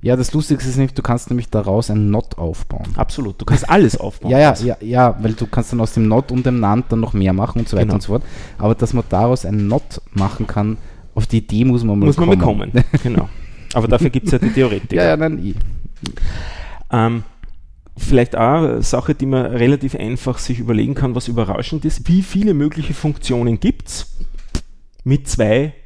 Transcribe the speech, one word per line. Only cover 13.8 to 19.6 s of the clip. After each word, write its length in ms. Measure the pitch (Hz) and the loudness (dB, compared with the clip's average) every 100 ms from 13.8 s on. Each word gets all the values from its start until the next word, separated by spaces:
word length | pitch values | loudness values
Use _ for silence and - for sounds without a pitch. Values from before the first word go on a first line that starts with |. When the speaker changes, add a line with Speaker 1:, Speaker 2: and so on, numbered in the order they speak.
| 110 | 2
Speaker 2:
dafür 240 | 120 156 | 2 2
gibt's 200 | 123 180 | 0 0
ja 60 | 131 | 2
die 140 | 220 | 2
Theoretiker. 440 | - 127 101 - - | 2 2 0 -2 2
Speaker 1:
Ja, 100 | 175 | 2
ja, 80 | 156 | 2
nein, 220 | 160 151 | 0 -2
ich. 120 | 101 - - - - - - - - - - - - - - | -4 -2 -2 -2 -8 -10 -12 -2 -2 -2 -8 -10 -12 -12 -2
Speaker 2:
Ähm, 320 | 120 113 117 104 - - - - - - - | 2 2 0 -6 -14 -16 -16 -18 -20 -20 -6
vielleicht 380 | - 135 120 - | 4 4 4 2
auch 220 | 113 156 | 2 4
eine 200 | 160 120 | 2 0
Sache, 320 | - 123 - 143 | 0 0 0 -2
die 100 | 135 | 0
man 220 | 131 123 | 0 0
relativ 480 | 123 | 2